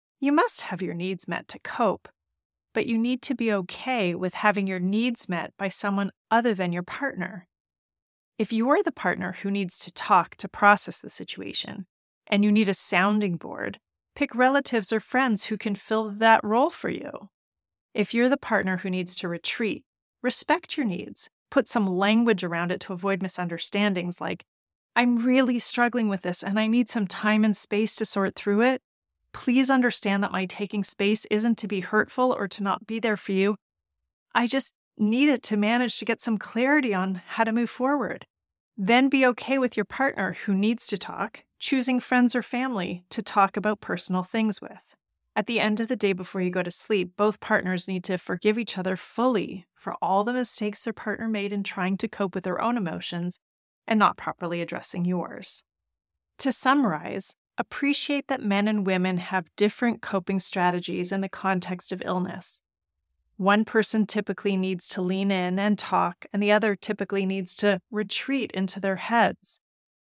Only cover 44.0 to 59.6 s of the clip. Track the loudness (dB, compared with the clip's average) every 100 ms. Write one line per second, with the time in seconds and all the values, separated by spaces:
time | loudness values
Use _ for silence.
44 | -2 -2 -2 0 0 -2 -8 -18 _ _
45 | _ _ _ -4 0 0 2 0 -2 0
46 | 0 0 -4 -2 -2 0 -4 -4 -2 0
47 | 0 0 0 0 0 0 2 -2 -2 -6
48 | -4 -4 -4 -2 0 0 -2 -4 -4 -4
49 | -6 0 2 2 -2 -10 -16 _ -10 -4
50 | 0 0 0 -2 -2 -2 -4 -4 -8 -6
51 | -6 -4 -2 -2 -2 -4 -4 -4 -2 -2
52 | -4 -2 -4 -2 -4 -2 0 0 -2 -6
53 | -6 -6 -6 -8 _ _ _ _ 0 4
54 | 4 2 -8 -6 -4 -4 -4 -6 -6 -2
55 | 0 -2 -4 -8 -8 -8 -10 _ _ _
56 | _ _ _ -4 -2 2 4 4 4 0
57 | -4 -6 -6 -10 _ -8 -6 -2 0 0
58 | 0 -2 -2 -4 0 2 2 2 2 2
59 | 2 0 -2 -4 -4 0